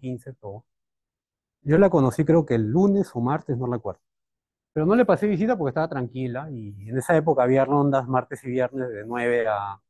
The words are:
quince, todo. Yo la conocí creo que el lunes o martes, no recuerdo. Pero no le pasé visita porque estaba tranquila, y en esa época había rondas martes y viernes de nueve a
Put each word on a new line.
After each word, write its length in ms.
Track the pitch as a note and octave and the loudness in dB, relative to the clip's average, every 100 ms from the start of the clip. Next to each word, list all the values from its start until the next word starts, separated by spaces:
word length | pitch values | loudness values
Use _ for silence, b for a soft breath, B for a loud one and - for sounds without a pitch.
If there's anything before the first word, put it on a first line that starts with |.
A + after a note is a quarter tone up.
quince, 320 | C3 B2 - | -10 -10 -12
todo. 300 | B2+ G#2 G2+ - _ _ _ _ _ _ _ _ _ | -18 -16 -16 -18 _ _ _ _ _ _ _ _ _
Yo 160 | C#3+ D#3 | 0 4
la 140 | G3 | 6
conocí 340 | E3+ C3 - | 6 2 2
creo 220 | D#3 E3 D3+ | 2 4 4
que 80 | |
el 160 | A#2 G#2+ | 0 0
lunes 400 | C#3 G3 G3 F#3+ | 2 2 2 0
o 60 | B2 | -2
martes, 380 | A#2+ D3+ - B2 | -2 -2 -4 -6
no 80 | B2+ | -4
recuerdo. 340 | A#2+ G#2 F2+ _ _ _ _ _ _ _ | -4 -6 -12 _ _ _ _ _ _ _
Pero 140 | - D#3 | -2 2
no 80 | |
le 100 | A3 | 2
pasé 220 | B3 F#3 G#3 | 4 2 0
visita 300 | F#3+ A3 A#3+ | 0 0 -2
porque 140 | D3 | -2
estaba 180 | B2+ D#3+ | -2 -4
tranquila, 640 | D3 B2 B2 C3 A#2+ D#3 | -4 -8 -6 -6 -6 -10
y 380 | C3 G#2+ G2+ G#2 | -12 -12 -14 -8
en 80 | B2+ | -6
esa 200 | - E3 | 2 2
época 260 | D#3 C3+ | 2 2
había 240 | B2 C3 C3 | 4 4 4
rondas 420 | C#3+ C#3+ C3+ B2+ | 2 2 0 0
martes 340 | C3 B2+ C#3 | -2 -2 -8
y 60 | C3 | -6
viernes 380 | B2 B2 C3 B2+ | -2 -2 -4 -8
de 160 | G#2+ A2 | -8 -8
nueve 400 | A#2+ A#2+ A#2+ A2 | -4 0 0 0
a 320 | G#2 G2+ G2+ _ | -2 -4 -10 _